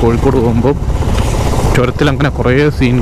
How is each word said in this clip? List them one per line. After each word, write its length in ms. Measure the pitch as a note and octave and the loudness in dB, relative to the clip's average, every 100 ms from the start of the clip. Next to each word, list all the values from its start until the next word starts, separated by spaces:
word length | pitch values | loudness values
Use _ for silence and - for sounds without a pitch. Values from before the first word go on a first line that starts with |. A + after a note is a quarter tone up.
കോഴിക്കോട് 360 | A#2 A#2 B2 C3 | 0 0 0 0
പോകുമ്പോൾ 320 | A#2 A#2 A#2+ D3 - - - - - - - - - - | 0 0 0 0 -2 -2 -2 -2 0 -2 0 0 0 2
ചുരത്തിൽ 340 | B2 - D3 | 0 0 -2
അങ്ങനെ 160 | C3 D3 B2 | 0 -2 -2
കുറേ 160 | B2 B2+ D3 C#3 | 0 2 0 0
സീൻ 200 | C3 B2 | 0 0